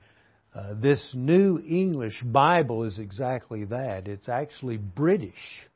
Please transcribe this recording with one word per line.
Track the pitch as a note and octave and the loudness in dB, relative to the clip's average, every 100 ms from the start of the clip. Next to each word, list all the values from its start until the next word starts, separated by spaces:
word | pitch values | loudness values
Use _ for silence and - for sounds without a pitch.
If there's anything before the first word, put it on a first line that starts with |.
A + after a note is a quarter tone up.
| _ _ _ _ _ - | _ _ _ _ _ -14
Uh, | G2+ | -10
this | G#2+ C3+ C#3 - | 0 2 2 0
New | B2+ C3 F3+ G3 E3 | -4 4 6 6 2
English | D3+ F3 F#3+ D3 A2 - | 0 0 2 0 -4 -6
Bible | B2 C3+ D3+ F3 A#2+ A2+ A2+ | 2 4 6 6 4 0 -4
is | G2 | -6
exactly | G2+ F#2+ B2+ B2+ - A2 G2+ | -10 -6 -4 -4 -6 -8 -6
that. | A#2+ C3 F#2+ G2 | -6 -6 -6 -8
It's | G2+ - | -10 -6
actually | B2 D3+ - B2+ A2 | -4 -4 -8 -6 -6
British. | G2+ F2+ D#3+ G3 F#2+ - - - - | -6 0 2 2 -2 -12 -18 -18 -20